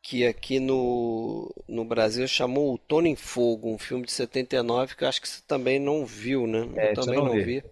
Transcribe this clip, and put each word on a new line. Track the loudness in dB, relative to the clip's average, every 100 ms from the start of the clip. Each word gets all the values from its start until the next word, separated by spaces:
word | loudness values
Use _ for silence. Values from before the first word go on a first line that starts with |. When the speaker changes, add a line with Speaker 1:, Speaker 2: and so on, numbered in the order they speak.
Speaker 1:
que | -4 2 2
aqui | 2 -2 0
no, | 2 2 2 0 -2 -2 -4 -6 -10 -14 -8
no | -6
Brasil | -2 2 2 2 -2
chamou | 0 0 2
Outono | 2 0 _ 2 4
em |
Fogo, | 0 -6 0 2 2 -4
um | -6
filme | -6 -6 -4
de |
setenta | -4 -2 -2 0 0
e |
nove | 2 2 0 0
que |
eu | -2
acho | -2
que | -6
você | -12 _
também | 0 2 2
não | 2 0 -2
viu, | -6 -2 0 2
né? | 0
Eu | -2 0
Speaker 2:
É, | 2
esse | 2 2
eu |
Speaker 1:
também |
Speaker 2:
não | 2 2
Speaker 1:
não |
Speaker 2:
vi. | 2
Speaker 1:
vi. | 0 -2 -6